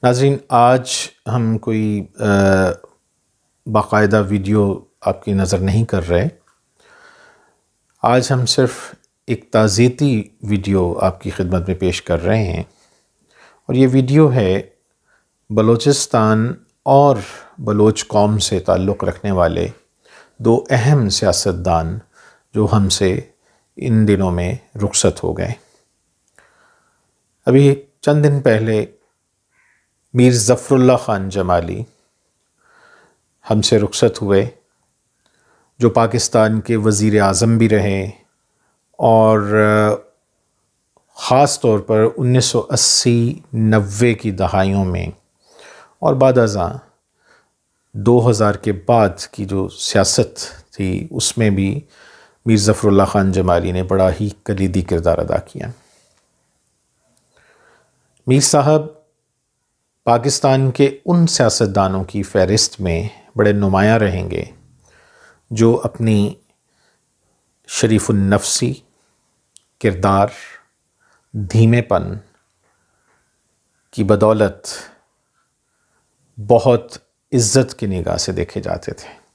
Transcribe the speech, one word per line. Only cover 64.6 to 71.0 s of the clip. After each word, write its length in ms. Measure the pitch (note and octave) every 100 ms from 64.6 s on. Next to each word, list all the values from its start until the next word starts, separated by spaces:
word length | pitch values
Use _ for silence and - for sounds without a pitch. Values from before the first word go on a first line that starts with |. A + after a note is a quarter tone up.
| _ _ _ _ _ _ _ _ _
जो 200 | A2 A2+
अपनी 640 | A#2+ A#2 - A2+ G#2 G2+ - _ _ _ _ _ _ _ _ _ _ _ _ _
शरीफुन 640 | - A#2 A2 - G#2+ G2
नफ्सी 500 | G2+ - - B2 C3+ _ _ _ _ _ _ _ _ _ _
किरदार, 500 | A2+ F2+ G2 G2 G2+ - - - _ _ _ _